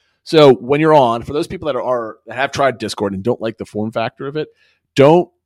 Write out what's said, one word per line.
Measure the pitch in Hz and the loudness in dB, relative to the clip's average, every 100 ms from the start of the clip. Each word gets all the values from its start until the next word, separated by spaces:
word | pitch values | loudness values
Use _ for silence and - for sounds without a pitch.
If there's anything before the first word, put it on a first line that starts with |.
| _ _ - | _ _ 0
So | 160 143 120 | 6 6 6
when | 120 143 | 0 0
you're | 156 | 2
on, | 151 123 117 | 4 2 -2
for | 147 | -6
those | 147 170 | -8 -8
people | 185 156 | -8 -6
that | 127 | -6
are, | 107 123 113 - - | -4 -4 -6 -14 -12
that | 117 | -6
have | 135 | -4
tried | - 135 117 | -2 -2 -2
Discord | 104 - 101 | -8 -6 -6
and | 95 | -4
don't | 107 123 | -4 -4
like | 113 - | -6 -10
the | 123 | -12
form | 104 110 | -8 -6
factor | 117 113 - 139 | -6 -8 -8 -12
of | 151 | -10
it, | 151 _ _ _ _ - | -12 _ _ _ _ 4
don't | 196 170 - _ | 6 4 0 _